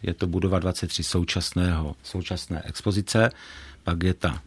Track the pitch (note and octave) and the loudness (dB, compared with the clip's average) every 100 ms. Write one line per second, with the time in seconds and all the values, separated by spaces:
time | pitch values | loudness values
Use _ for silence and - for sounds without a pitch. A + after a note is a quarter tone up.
0 | F#2 F2+ F#2 F2 F#2 F#2 F#2 F2 F2 - | -4 -2 0 2 2 2 2 -2 -2 -4
1 | D#2+ F#2 F2 F#2 - F2+ F2+ E2+ D#2 C#2+ | 0 0 2 0 0 2 2 2 -2 -6
2 | - F#2 F2+ F2 - D#2+ - - G#2+ G2 | -8 -6 -4 -6 -4 -6 -6 -4 0 0
3 | G2+ A2+ A#2 - - - - - - E2+ | 2 4 4 2 -16 -18 -18 -8 -2 2
4 | F2+ F#2 F2 - | 2 2 0 -2